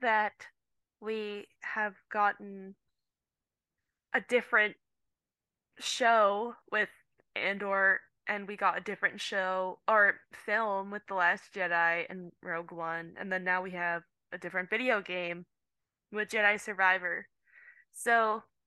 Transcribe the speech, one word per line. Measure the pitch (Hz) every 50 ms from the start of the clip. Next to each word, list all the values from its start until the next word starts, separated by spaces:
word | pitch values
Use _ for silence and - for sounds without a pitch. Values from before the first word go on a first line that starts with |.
| 262
that | 233 220 214 214 202 - - - - - _ _ _ _ _ _ _ _ _
we | 208 214 220 220 214 208 208 202 202 - _ _
have | - - - 220 214 208 190 - _ _ -
gotten | 214 208 202 202 - 208 202 196 196 190 190 196 - _ _ _ _ _ _ _ _ _ _ _ _ _ _ _ _ _ _ _ _ _ _ _ _ _ _ -
a | 254 - -
different | 247 240 220 - 240 220 214 208 - - _ _ _ _ _ _ _ _ _ _ _ _ _ _ _ _ _ _ _ -
show | - - - - 254 233 233 220 208 196 202 202 233 240 240 - _ _
with | - 214 202 - - _ _ _ _ _ _ _ _
Andor, | - 127 185 196 196 208 196 196 196 190 196 190 - - _ _ _ _
and | - 208 208 202
we | 185 208
got | 190 202 185 165
a | 185 180
different | - 196 - - 165 - 202
show | - - 214 196 185 185 185 185 185 185 - - _ -
or | 220 214 202 196 - - - _ -
film | - - - 208 220 226 214 196 196 196 202
with | 202 208 - -
The | 196
Last | 185 175 175 196 196 - - -
Jedi | 196 185 175 175 170 170 170 170 170 - -
and | 190 185 180 175 - _ -
Rogue | 185 170 165 175 165 175
One, | 165 165 165 165 165 165 165 - -
and | 190 196 185
then | 185 180
now | 185 180 185 185
we | 190
have | 180 175 175 175 170 170 - _ _ _ _ _ 175
a | 180
different | 175 175 175 185 185 180
video | 214 220 254 254 233 202
game | 185 - 180 180 175 170 170 175 175 - _ _ _ _ _ _ _ _ _ _ _ _ 202
with | 214 208 -
Jedi | 220 220 208 202 208 208
Survivor. | - 220 202 185 190 185 185 185 180 175 170 - - - _ _ _ _ _ - - - - - _ _ _
So, | - - 240 233 233 226 220 214 226 - _ _ _ _